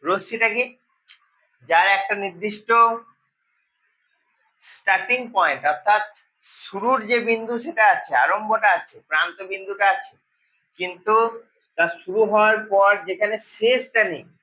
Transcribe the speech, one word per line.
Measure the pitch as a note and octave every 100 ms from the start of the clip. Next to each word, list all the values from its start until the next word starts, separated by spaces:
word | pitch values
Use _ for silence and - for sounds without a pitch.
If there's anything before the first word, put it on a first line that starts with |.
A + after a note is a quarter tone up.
রশ্মিটা | D3 G#3 - A#3 A3+
কি? | G#3+ B3 _ _ _ _ - _ _ _ _ B2
যার | E3 F#3+ G3
একটা | G3 G3+
নির্দিষ্ট | G3 E3+ G#3 G#3 - A#3 A#3 A#3 - _ _ _ _ _ _ _ _ _ _ _ _ _ _ _
স্টার্টিং | - - - F#3 F#3 B3 B3
পয়েন্ট, | G3 E3+ C3+ D3
অর্থাৎ | - - G#3 G#3 - _ _ - -
শুরুর | - G3 A3 C4 G#3
যে | A#3+ A3
বিন্দু | A3+ A3+ A#3+
সেটা | B3 E4 G#3+
আছে, | F3 - C3
আরম্ভটা | C#3 G3 G#3+ A3 G#3+ F3
আছে, | - D3+ _
প্রান্ত | D#3 F3 - F#3+
বিন্দুটা | G3 F#3+ G3 G3
আছে, | F#3+ - _ _ _ _ _ _ _
কিন্তু | F3+ F3+ G#3 A3 A3+ A3+ - _ _ -
তার | E3 -
শুরু | - F#3+ G#3+
হওয়ার | G#3+ G#3+ G#3+ -
পর | G3 G3 G3+ F#3
যেখানে | F#3 G#3 G#3+ - -
শেষটা | A3 B3+ - A#3 G3+
নেই | D#3 - _